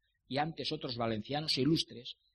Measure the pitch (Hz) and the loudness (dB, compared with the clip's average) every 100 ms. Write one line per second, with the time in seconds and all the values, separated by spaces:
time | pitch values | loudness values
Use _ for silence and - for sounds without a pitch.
0 | _ _ - 131 160 151 127 156 139 120 | _ _ -4 -2 -2 -2 -4 -4 -4 -2
1 | 113 110 104 143 156 - 135 160 - 117 | 0 0 -2 -4 0 2 4 4 2 -8
2 | - - _ | -14 -14 _